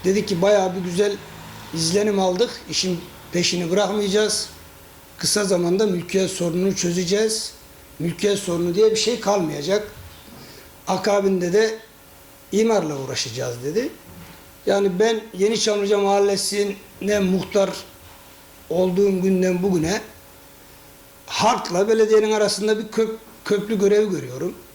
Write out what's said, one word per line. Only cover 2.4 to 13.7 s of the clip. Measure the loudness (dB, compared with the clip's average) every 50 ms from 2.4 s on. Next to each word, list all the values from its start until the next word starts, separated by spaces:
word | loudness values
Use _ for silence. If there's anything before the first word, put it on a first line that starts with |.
| 0 -2 -2 -12 -12 -6
işin | -4 -4 -2 -2 -2 -4 -6 -14 -18 -20 -20 -6
peşini | -2 0 0 0 0 -2 -2 0
bırakmayacağız. | 0 0 0 0 0 -2 -2 0 2 2 2 2 -2 -4 -6 -8 -12 -20 -20 -20 -20 -20 -20 -20 -20 -20 -20 -20 -14
Kısa | -6 -4 -2 0 0 0
zamanda | 2 2 2 2 2 2 2 2
mülkiyet | 0 0 -2 -4 -2 0 0 0 0
sorununu | -2 -2 -4 -2 0 0 0 0 0
çözeceğiz. | 0 -2 -2 -2 -2 -2 0 0 0 0 0 -2 -4 -8 -10 -12 -16 -20 -20 -20 -20 -20 -20 -12 -6
Mülkiyet | -6 -6 -4 -2 0 0 0 0
sorunu | -2 -4 -2 -2 -2 -2 2
diye | 4 4 4
bir | 4
şey | 2 0 -2 -2 -2
kalmayacak. | 0 0 0 2 0 -2 -4 -6 -2 -2 -2 -2 -2 -6 -16 -18 -20 -20 -20 -20 -20 -20 -20 -20 -20 -20 -20 -20 -20 -20 -20 -16 -4
Akabinde | -4 -4 -2 0 2 2 2 4 2 2 2 0 2 2
de | 2 2 2 -2 -6 -12 -20 -20 -20 -20 -20 -20 -20 -20 -20 -20 -20 -12 -2
imarla | 0 2 2 4 2 2 0 -2 -4
uğraşacağız." | -6 -6 -6 -6 -6 -6 -6 -6 -6 -6 -6 -6 -6 -6
dedi. | -4